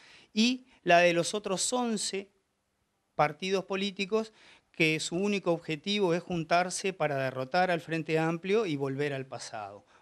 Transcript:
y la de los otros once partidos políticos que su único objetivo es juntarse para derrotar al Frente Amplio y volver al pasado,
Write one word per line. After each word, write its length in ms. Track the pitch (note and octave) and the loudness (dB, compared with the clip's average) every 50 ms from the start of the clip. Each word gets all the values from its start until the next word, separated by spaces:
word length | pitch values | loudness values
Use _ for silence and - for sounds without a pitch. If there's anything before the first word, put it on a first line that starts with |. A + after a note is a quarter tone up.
| - - - - - _ | -20 -20 -20 -20 -18 _
y 340 | - G#3+ A3+ B3 C4 B3+ - _ _ _ | 0 2 2 2 2 -2 -8 _ _ _
la 160 | - F3 F3 E3+ | 2 6 6 8
de 120 | F3 F3 | 8 6
los 220 | E3+ E3+ D#3+ - - | 4 2 0 -2 -4
otros 380 | G#3 - G3 F#3+ F3 - - | -4 -4 -4 -4 -2 -2 -2
once 580 | B3 B3 B3 A#3 A3 G3 - - - G3 G3+ - _ _ _ _ _ _ _ _ _ _ _ _ _ _ _ _ _ | -2 -2 0 -2 -2 -4 -4 -6 -8 -8 -10 -12 _ _ _ _ _ _ _ _ _ _ _ _ _ _ _ _ _
partidos 500 | - D3+ D3+ D3+ - F#3+ F#3+ G3 F#3 F#3 | 0 0 0 0 -4 -4 -2 -2 -2 -2
políticos 680 | - G3 F#3+ G3+ G3+ F#3 G3+ G3 F#3 G#3+ A3 A3 A3 _ _ - - - _ _ _ | -2 -4 -2 -2 -2 -4 -4 -4 -2 -2 -2 -2 -4 _ _ -20 -20 -20 _ _ _
que 260 | _ - E3 D#3+ D#3 D3+ | _ 2 2 4 2 2
su 180 | - - E3+ | -2 -2 -2
único 360 | F3+ G3 G#3 G#3 F#3+ - F3+ | -2 0 0 0 0 2 0
objetivo 640 | E3 D#3+ - - D#3+ D3 - G3+ G#3 G#3 G3 E3+ E3 | 0 0 -2 -6 -6 -6 -4 -2 0 2 2 2 0
es 80 | F3+ | 0
juntarse 720 | E3+ - F3+ E3 D#3 - E3+ F3 F3+ F#3 - - - F#3+ F#3 | -2 -4 -4 -4 0 2 2 2 2 2 -2 -4 -4 -4 -2
para 280 | - D3+ D3 C#3+ C3+ | -2 -2 -2 0 0
derrotar 480 | C3+ C3 B2+ C3 C3 C3 - F3+ F#3 F3+ | -2 -2 -4 -4 -6 -2 2 2 2 2
al 100 | F3 E3 | 0 -2
Frente 380 | - D#3 D#3+ D#3+ D#3 - D#3 D#3+ | -2 -4 -6 -4 -2 0 0 0
Amplio 460 | D#3+ D#3+ E3+ E3 F3 F#3 G3+ A#3 A3 | 2 0 -2 -4 -2 -2 -2 0 0
y 120 | F3 D3 | -2 -2
volver 360 | C#3 C#3 C3+ C3+ C3+ D3 C#3+ | -2 -2 -4 -2 -2 -2 -4
al 140 | C#3 C3+ C3 | -4 -6 -8
pasado, 580 | C3+ B2+ A#2 - - A#2+ A2 G#2 G2 G2+ G2 _ _ _ _ | -10 -12 -12 -12 -10 -10 -10 -10 -12 -14 -18 _ _ _ _